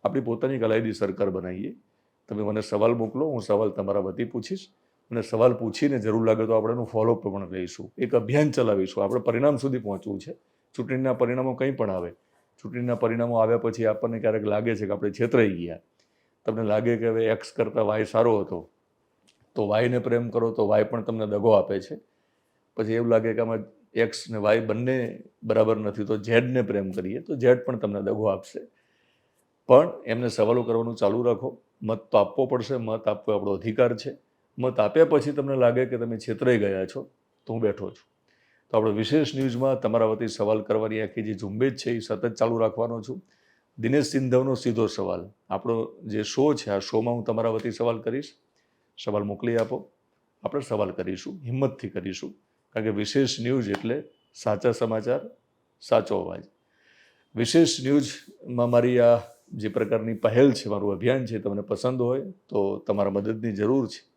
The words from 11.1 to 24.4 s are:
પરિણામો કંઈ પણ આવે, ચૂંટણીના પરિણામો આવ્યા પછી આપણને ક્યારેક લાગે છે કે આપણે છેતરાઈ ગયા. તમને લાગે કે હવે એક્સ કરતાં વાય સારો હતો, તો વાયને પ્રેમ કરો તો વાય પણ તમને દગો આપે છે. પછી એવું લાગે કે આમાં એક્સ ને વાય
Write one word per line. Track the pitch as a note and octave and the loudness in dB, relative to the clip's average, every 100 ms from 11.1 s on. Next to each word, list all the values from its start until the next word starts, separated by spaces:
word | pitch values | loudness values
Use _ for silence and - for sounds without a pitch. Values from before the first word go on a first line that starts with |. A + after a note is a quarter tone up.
પરિણામો | B2 B2 B2+ C3 | 2 0 0 -2
કંઈ | A#2+ C3 | -2 -2
પણ | C3 G#2+ | 0 -2
આવે, | F#2 F2 - _ _ _ _ | -2 -6 -10 _ _ _ _
ચૂંટણીના | G#2 A#2+ B2 A#2 | -12 -6 -4 0
પરિણામો | A#2 A#2 A#2 A#2 | 0 0 0 2
આવ્યા | A2 A#2 | 4 2
પછી | A2+ A2 A2+ | 0 0 0
આપણને | G#2+ A#2 A2+ | 0 -2 -2
ક્યારેક | A2+ G#2+ | 0 0
લાગે | G#2 G#2 A#2 G#2+ | 0 0 0 -2
છે | G2+ | -2
કે | |
આપણે | G2+ G#2 | -2 -4
છેતરાઈ | G2 A#2 B2 G#2+ | -2 0 4 2
ગયા. | F2+ E2+ E2 _ _ _ _ _ _ - | 0 -8 -12 _ _ _ _ _ _ -6
તમને | A2 | -2
લાગે | A2 G#2+ A#2 A#2 | 0 2 2 0
કે | A2+ | 0
હવે | A2+ A2+ | 2 2
એક્સ | A2 - | 0 -4
કરતાં | - A#2 - G#2+ | -4 -2 0 0
વાય | G#2+ | 0
સારો | A2 A2+ A#2 G#2+ | 0 4 4 4
હતો, | F#2+ F2+ - _ _ _ _ _ _ _ _ - | 0 -8 -10 _ _ _ _ _ _ _ _ -4
તો | G#2 | 0
વાયને | G#2 B2 B2 | 2 2 0
પ્રેમ | A#2+ A#2 A#2+ | 0 0 0
કરો | A#2+ A2+ | 0 0
તો | A2+ G#2 | 2 2
વાય | G#2 | 4
પણ | G#2+ A#2 | 2 -2
તમને | G#2+ A2+ G#2+ | -4 -4 -2
દગો | G#2 A2 | 0 6
આપે | G#2+ F#2 G2 | 6 4 -4
છે. | - D3+ _ _ _ _ _ _ _ - | -6 -14 _ _ _ _ _ _ _ -6
પછી | A2 | -2
એવું | A2+ A#2 | 0 4
લાગે | A2+ A2+ | 4 2
કે | A2 | -2
આમાં | A2+ A2+ G#2+ _ _ | -2 -4 -6 _ _
એક્સ | - A2+ - - | -2 -2 -2 -10
ને | |
વાય | A2+ | -2